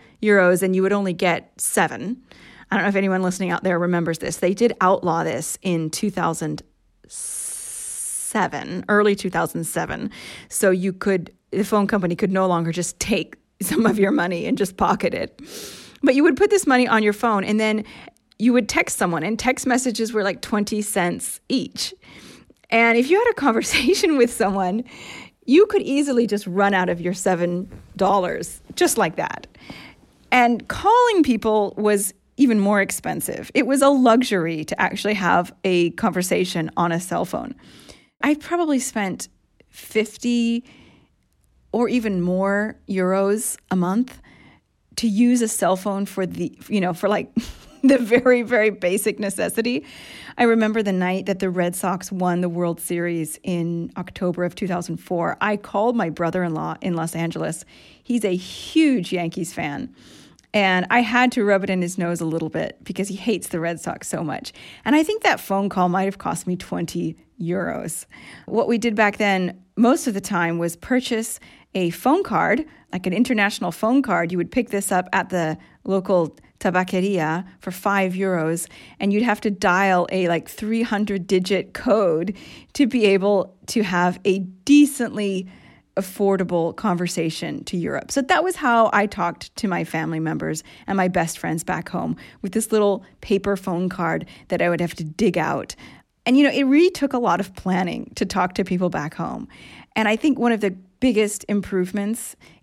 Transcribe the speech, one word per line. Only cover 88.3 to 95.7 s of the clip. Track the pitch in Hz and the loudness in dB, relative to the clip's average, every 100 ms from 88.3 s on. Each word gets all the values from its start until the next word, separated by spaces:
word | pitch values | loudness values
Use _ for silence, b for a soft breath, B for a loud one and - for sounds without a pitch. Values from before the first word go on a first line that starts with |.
| 320 | -2
was | 359 | -4
how | 359 285 233 220 | -2 0 2 2
I | 202 | 2
talked | 208 - 175 160 - - | -2 -4 -6 -6 -16 -6
to | 202 | -4
my | 175 | -4
family | 165 160 156 160 | -4 -6 -4 -4
members | 160 160 160 156 B B - | -4 -4 -6 -8 B B -6
and | |
my | 196 185 | -2 0
best | 180 165 - | 0 -2 -6
friends | 165 160 | -6 -6
back | 160 151 - | -4 -6 -6
home, | 175 - - B B | -6 -6 -8 B B
with | 196 | -6
this | 196 - | -4 -2
little | 220 202 190 B B | 2 2 0 B B
paper | - 202 196 | -2 -2 0
phone | 190 190 170 185 | -4 -4 -4 -4
card | - 165 160 160 B - | -2 -4 -4 -6 B -6
that | 175 | 0
I | 175 | 0
would | 170 | 0
have | 170 | -4
to | - | -6
dig | 156 156 220 175 | -10 0 0 2
out. | 156 135 - | -2 -4 -6